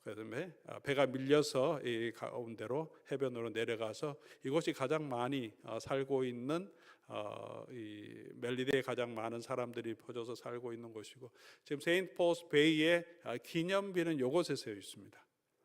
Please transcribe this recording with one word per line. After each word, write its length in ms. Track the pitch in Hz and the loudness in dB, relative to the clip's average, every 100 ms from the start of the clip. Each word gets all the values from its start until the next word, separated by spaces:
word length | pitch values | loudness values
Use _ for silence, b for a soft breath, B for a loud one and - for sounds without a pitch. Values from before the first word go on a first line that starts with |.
| - | -10
그다음에, 480 | 104 110 117 180 151 - | -8 -6 -6 -6 -10 -14
아, 140 | - | -6
배가 280 | - 139 135 | 0 2 2
밀려서 720 | 127 135 147 147 135 139 151 | 2 4 4 4 2 2 0
이 320 | 123 117 117 | -2 -2 -2
가운데로 760 | 107 123 120 117 110 110 131 160 B - | -4 -8 -6 -8 -8 -4 -4 -4 B -8
해변으로 380 | 139 131 120 117 | -4 -2 -2 -4
내려가서 640 | 110 113 113 110 107 151 143 B B 131 | -2 -2 -2 -4 -4 -6 -8 B B 0
이곳이 260 | 151 165 | 0 2
가장 380 | 147 131 156 151 | 0 0 0 0
많이, 420 | 120 123 139 113 - 123 | 0 0 0 -2 -8 -8
어, 120 | 113 | -6
살고 460 | - 135 135 135 | -2 -2 2 2
있는, 480 | 127 120 127 165 196 B B B - | 2 -2 -2 -2 -4 B B B -10
어, 580 | 110 104 107 107 113 110 | -8 -6 -8 -10 -12 -12
이 600 | 123 107 104 104 113 107 - | -12 -12 -12 -14 -16 -16 -8
멜리데에 460 | 120 127 127 139 | -4 0 2 2
가장 320 | 131 120 120 | 2 -2 -2
많은 280 | 113 113 117 | -2 -4 -4
사람들이 520 | 117 127 120 117 113 107 | -4 -4 -4 -4 -6 -8
퍼져서 400 | - 120 113 117 | -8 -8 -8 -8
살고 380 | 127 120 120 | -8 -8 -8
있는 200 | 117 117 | -10 -10
곳이고, 380 | 110 101 - 123 B B B | -12 -14 -16 -20 B B B
지금 160 | - 147 | -6 -2
세인트 340 | 170 175 180 - | 4 4 2 4
폴스 320 | 175 170 - | 4 4 4
베이의, 580 | 147 156 156 160 170 - - | 8 8 8 8 6 4 -8
아, 140 | - 120 | -6 -6
기념비는 840 | - 170 170 196 202 180 165 156 | -2 0 2 2 2 0 2 2
이곳에 360 | 127 160 165 139 | 4 4 2 0
세워 200 | - 101 | -4 -8
있습니다. 500 | 95 - 101 - - _ _ _ | -10 -14 -18 -20 -20 _ _ _